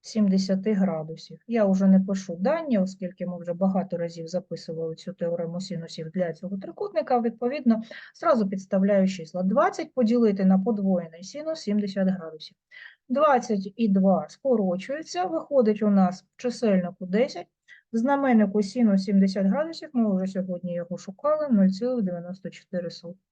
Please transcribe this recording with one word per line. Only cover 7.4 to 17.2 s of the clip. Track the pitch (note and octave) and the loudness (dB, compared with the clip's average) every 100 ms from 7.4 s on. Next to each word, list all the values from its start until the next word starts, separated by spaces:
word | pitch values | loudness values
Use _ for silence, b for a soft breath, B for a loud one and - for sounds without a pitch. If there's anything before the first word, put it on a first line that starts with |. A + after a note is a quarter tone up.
| B3 D4 A#3+ A3 B B B _ | -6 -2 0 0 B B B _
зразу | E4 C4 G3 | 0 2 0
підставляю | G3 - G3 G3 G3+ F#3+ | -4 -4 0 2 4 2
числа. | F#3 D#3+ F3+ | -2 -8 -4
Двадцять | F#3 A3 F4 G4 - | 0 2 2 0 -8
поділити | - A3+ A#3+ A3+ G3 F#3+ | 0 2 4 2 4 4
на | F#3+ | 4
подвоєний | G3 G#3 F#3+ F3+ E3 E3 | 2 0 0 0 -2 -16
синус | F#3+ C#4+ D#4 D#4+ | -16 -10 -8 -6
сімдесят | - G#3 G3+ F#3+ F#3+ | -2 -2 -2 0 0
градусів. | F3+ D#3+ D#3 - _ _ B B B _ | 0 -8 -14 -20 _ _ B B B _
Двадцять | B3+ D4+ B3+ - G#3 G3 - | 2 4 4 2 -4 -4 -2
і | A3+ | 2
два | G3 F#3+ F3 D3+ | 4 4 4 0
скорочуються, | - C#4 A#3 F#3+ F3+ F#3+ C#4+ D#4+ F4 F4+ | -8 0 0 0 -2 -6 -10 -8 -4 -4
виходить | D#4+ - C#4 G#3+ G#3+ | -4 0 2 4 2
у | G#3 | 4
нас | G3+ F#3 F#3 | 4 4 0
в | _ _ | _ _
чисельнику | B3 A#3 A3+ F#3+ F3 - F#3 | -6 -2 2 2 0 -8 -4
десять, | G3 | 0